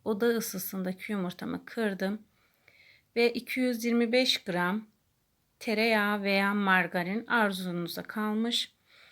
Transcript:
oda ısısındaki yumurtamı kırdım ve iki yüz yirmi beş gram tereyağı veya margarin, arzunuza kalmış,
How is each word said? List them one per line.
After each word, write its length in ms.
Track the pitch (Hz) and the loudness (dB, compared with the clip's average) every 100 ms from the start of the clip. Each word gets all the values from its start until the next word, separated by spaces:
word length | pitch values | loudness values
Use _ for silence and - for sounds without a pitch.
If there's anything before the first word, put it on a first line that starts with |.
oda 220 | - 208 240 | -4 0 2
ısısındaki 840 | 233 220 190 - 190 185 185 - | 2 -2 -6 -6 -4 -6 -6 -6
yumurtamı 520 | 202 180 - - 180 | -4 -4 -6 -8 -8
kırdım 580 | - - 214 190 190 214 - _ _ _ _ _ - _ _ 233 | -8 -4 -2 -2 -2 -4 -10 _ _ _ _ _ -20 _ _ 0
ve 160 | 233 | 0
iki 280 | 240 - 262 | 0 -6 -2
yüz 240 | 254 233 | 0 0
yirmi 280 | 226 233 233 | 0 2 4
beş 320 | 247 254 - | 4 2 0
gram 440 | - 175 175 214 220 _ _ _ _ _ _ _ | -2 0 0 -2 -6 _ _ _ _ _ _ _
tereyağı 640 | - 214 226 220 208 208 | -4 0 2 4 2 0
veya 320 | 196 196 196 | 2 2 4
margarin, 720 | 208 196 185 175 185 175 214 233 | 2 4 4 4 0 -2 -4 0
arzunuza 760 | 240 208 190 185 175 170 - | 2 2 0 -4 -4 -4 -6
kalmış, 680 | - 220 214 214 226 240 - _ _ - - | -8 -4 -2 0 0 -2 -4 _ _ -20 -20